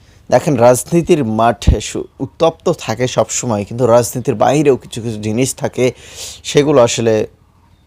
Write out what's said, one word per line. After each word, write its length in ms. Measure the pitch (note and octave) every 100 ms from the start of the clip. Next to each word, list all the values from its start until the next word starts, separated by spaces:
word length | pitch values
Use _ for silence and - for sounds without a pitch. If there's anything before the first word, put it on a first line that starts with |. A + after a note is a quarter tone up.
| _ _ -
দেখেন, 260 | B2 E3
রাজনীতির 680 | B2 A#2+ B2 - E3+ D#3 D#3+
মাঠে 560 | A2+ A2 A#2 A2+ - G#2+
সু-, 220 | - - - -
উত্তপ্ত 500 | C3 - E3 - F3+ D#3
থাকে 300 | - G#2+ B2+
সব 220 | - A2
সময়, 360 | - B2+ G#2
কিন্তু 200 | G2+ A#2
রাজনীতির 500 | A#2 A#2+ A#2 B2+ C3
বাইরেও 420 | A2 A2+ D3+ C#3+ B2
কিছু 240 | - B2
কিছু 200 | A2+ G#2+
জিনিস 340 | G#2+ A2 B2+
থাকে, 360 | - A2 - B2+ - - - - -
সেগুলো 380 | - D3 C#3+ C#3
আসলে, 460 | A#2 - A2+ G#2+ - _ _ _ _ _